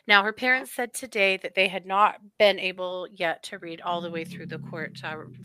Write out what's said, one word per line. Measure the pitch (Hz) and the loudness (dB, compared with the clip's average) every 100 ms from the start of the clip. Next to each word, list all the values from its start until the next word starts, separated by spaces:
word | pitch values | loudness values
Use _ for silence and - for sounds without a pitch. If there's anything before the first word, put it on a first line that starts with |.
| - | 6
Now, | 208 | 6
her | 208 | 6
parents | 214 254 254 269 | 0 2 0 -2
said | - 240 | -6 -6
today | - 254 226 196 190 | -8 -6 2 2 2
that | 180 | -2
they | - 190 | 0 0
had | 185 | 0
not | 185 190 208 - 202 - | -2 4 4 2 -6 4
been | 208 190 | 4 4
able | 185 185 180 185 180 | -2 -6 -6 -6 -10
yet | 190 175 - | -4 -2 -2
to | - 196 | -8 -12
read | 170 165 | -12 -8
all | 175 175 | -4 -4
the | 175 | -4
way | 165 | -8
through | 165 - - | -8 -10 -12
the | 160 | -12
court, | - 170 156 - | -10 -10 -10 -10
uh, | 160 156 - - | -10 -10 -12 -18